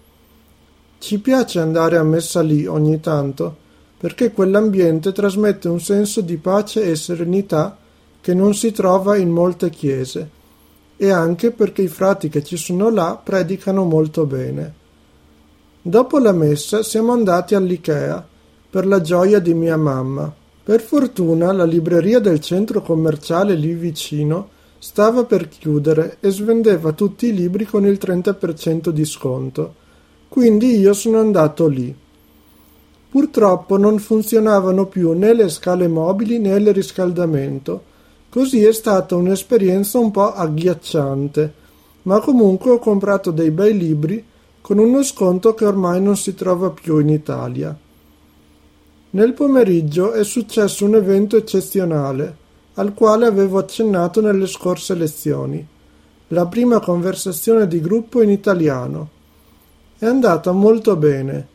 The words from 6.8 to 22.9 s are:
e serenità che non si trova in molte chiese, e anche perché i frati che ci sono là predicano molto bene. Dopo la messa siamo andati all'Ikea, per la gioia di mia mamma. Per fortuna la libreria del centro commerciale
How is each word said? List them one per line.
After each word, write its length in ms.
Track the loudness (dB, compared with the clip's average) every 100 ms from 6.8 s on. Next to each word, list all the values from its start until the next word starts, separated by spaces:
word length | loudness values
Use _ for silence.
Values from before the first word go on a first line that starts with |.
| -2
e 60 | -2
serenità 840 | -4 -6 -2 -2 0 -2 -2 -6 _ _ _ _
che 140 | -2
non 220 | 0 2 0
si 160 | -2
trova 440 | 0 2 2 2 0
in 140 | 2
molte 400 | 2 0 0 -4
chiese, 580 | -4 -4 -4 -6 -10 -12 -18 _ _ _ _ _ -2
e 140 | 0
anche 400 | 2 0 0 -2
perché 320 | 0 -2 0
i 40 | -4
frati 420 | 0 0 0 -2
che 140 | -4
ci 140 | -6 -8
sono 320 | -6 -2 0
là 320 | 0 -2 -4
predicano 600 | -4 -2 -2 -4 -2 -2
molto 420 | 0 0 0 -2 -2
bene. 480 | -4 -6 -8 -10 -14 _ _ _ _ _ _ _ _ _ _
Dopo 340 | 0 2 2 2
la 140 | 2
messa 500 | 4 2 0 -2 -4
siamo 300 | -2 -2 0
andati 420 | 2 2 0 0
all'Ikea, 720 | 0 0 -2 -4 -4 -4 -6 -12 _ _ _ _
per 160 | -4 0
la 140 | 0
gioia 360 | 2 2 2 2
di 160 | 2
mia 240 | 0 0 0
mamma. 560 | -2 -2 -6 -8 -10 -12 _ _
Per 180 | 0 0
fortuna 720 | 0 0 0 -2 0 2 0
la 140 | 2 0
libreria 540 | 0 0 0 2 2
del 200 | 2 0
centro 420 | 0 -4 -2 -4
commerciale 720 | -2